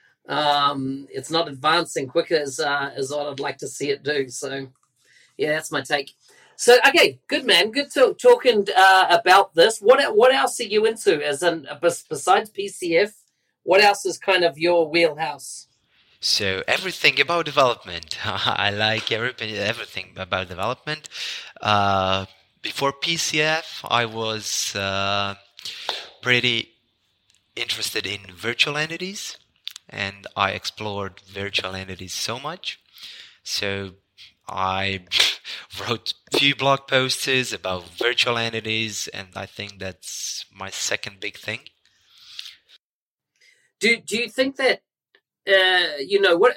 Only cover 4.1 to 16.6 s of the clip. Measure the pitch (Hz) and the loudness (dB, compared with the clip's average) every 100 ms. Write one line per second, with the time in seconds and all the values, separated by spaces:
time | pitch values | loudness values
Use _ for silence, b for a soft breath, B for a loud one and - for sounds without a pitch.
4.1 | 147 131 - 135 135 131 _ _ _ b | -2 -4 -6 -8 -8 -10 _ _ _ b
5.1 | b b - 151 151 - 147 127 147 - | b b -4 -2 -2 -4 -6 -2 -4 -4
6.1 | - b b b - - 247 269 311 - | -16 b b b 0 6 8 8 6 4
7.1 | - - 294 247 175 208 269 277 285 240 | 2 -6 -4 2 4 4 0 -2 4 2
8.1 | - 247 240 254 214 190 190 190 190 180 | 6 6 8 6 2 2 6 8 8 6
9.1 | 175 180 190 190 160 214 - 208 277 - | 4 8 6 6 6 4 6 6 6 6
10.1 | 214 254 269 262 - 214 208 226 226 202 | 6 6 6 2 -2 -2 2 2 2 2
11.1 | 151 147 139 180 160 139 143 131 - - | 2 0 0 0 -2 -6 -2 -2 -2 -6
12.1 | 156 - 202 220 - 202 - 175 165 208 | -4 2 2 2 -6 -10 -8 -2 0 0
13.1 | - _ _ _ _ - 190 208 202 185 | -4 _ _ _ _ 2 6 6 4 -2
14.1 | - - 180 170 143 170 175 156 170 165 | -4 0 2 2 2 2 2 2 2 2
15.1 | 147 156 139 - - - _ _ _ _ | 0 -8 -8 -14 -16 -18 _ _ _ _
16.1 | _ - - 101 95 | _ -2 0 0 -2